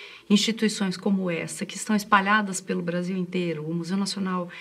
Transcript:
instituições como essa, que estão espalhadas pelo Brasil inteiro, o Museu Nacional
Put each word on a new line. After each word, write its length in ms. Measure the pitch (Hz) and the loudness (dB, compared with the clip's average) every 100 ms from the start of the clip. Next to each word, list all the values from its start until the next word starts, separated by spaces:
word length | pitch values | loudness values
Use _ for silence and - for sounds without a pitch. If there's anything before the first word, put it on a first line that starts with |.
| - - - | -18 -12 2
instituições 680 | 202 214 220 214 214 190 180 | 4 4 2 0 0 -2 0
como 340 | 208 196 185 | 0 0 0
essa, 340 | 165 165 - | -2 -4 -8
que 120 | 196 - | -8 -8
estão 180 | - | 0
espalhadas 680 | 214 208 202 196 214 202 185 | 0 6 4 6 2 2 -4
pelo 220 | - 185 | -4 -4
Brasil 340 | 175 175 180 185 | -2 -2 -2 -4
inteiro, 480 | 180 185 175 151 | -2 -2 -2 -4
o 100 | 156 | -4
Museu 220 | 170 165 196 | -4 -2 -2
Nacional 520 | 196 196 190 180 175 - | -2 -2 -4 -4 -6 -10